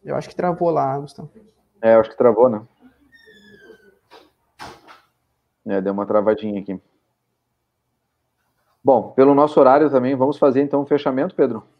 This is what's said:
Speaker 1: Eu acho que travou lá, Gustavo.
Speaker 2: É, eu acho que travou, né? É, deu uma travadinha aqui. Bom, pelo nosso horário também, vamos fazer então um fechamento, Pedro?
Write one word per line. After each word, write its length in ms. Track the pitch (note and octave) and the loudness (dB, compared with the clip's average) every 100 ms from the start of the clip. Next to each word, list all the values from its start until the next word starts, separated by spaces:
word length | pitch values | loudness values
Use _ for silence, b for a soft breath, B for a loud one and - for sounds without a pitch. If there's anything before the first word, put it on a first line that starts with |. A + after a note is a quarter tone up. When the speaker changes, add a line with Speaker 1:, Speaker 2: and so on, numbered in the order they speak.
Speaker 1:
Eu 120 | - D3+ | -8 -10
acho 120 | D#3+ | -10
que 60 | |
travou 340 | - F3+ F3 E3+ | -8 -6 -2 -2
lá, 300 | D3+ C3+ C#3 | -2 -4 -6
Gustavo. 320 | C#3+ - D3+ _ _ _ _ _ | -12 -20 -20 _ _ _ _ _
Speaker 2:
É, 140 | A2+ | 2
eu 60 | A2+ | 2
acho 100 | A2 | 2
que 60 | - | 0
travou, 320 | B2 G#2+ B2 | 0 4 0
né? 120 | A2 A#2+ _ _ _ _ _ _ G#5 G#5+ C6+ C6+ C6+ C6+ _ _ - _ _ _ _ - - _ - _ _ _ _ _ _ | 0 -12 _ _ _ _ _ _ _ -20 -20 -20 -20 _ _ _ -20 _ _ _ _ -20 -20 _ -20 _ _ _ _ _ _
É, 160 | - G2 | -8 -6
deu 120 | F#2+ | -4
uma 120 | G2 | -6
travadinha 560 | G2+ G#2 G2+ G#2+ G#2+ G2+ | -2 0 0 -2 -4 -10
aqui. 180 | G2 F#2 _ _ _ _ _ _ _ _ _ _ _ _ _ _ _ _ _ _ _ _ | -10 -14 _ _ _ _ _ _ _ _ _ _ _ _ _ _ _ _ _ _ _ _
Bom, 260 | B2+ B2 G2 | 0 0 0
pelo 240 | - C3+ | 2 4
nosso 240 | C#3+ D3 D3+ | 4 2 4
horário 280 | C3 C#3 D3+ | 4 4 2
também, 260 | C3+ B2 | 0 -2
vamos 220 | C3+ C3+ C#3+ | -2 -2 0
fazer 240 | D3 C3 | 0 2
então 220 | C#3+ C#3+ | -2 -4
um 40 | C#3 | -2
fechamento, 480 | D3 C#3+ C3 F3 | -2 -2 -4 -6
Pedro? 280 | - C#3 A2 - _ | -2 -2 -2 -14 _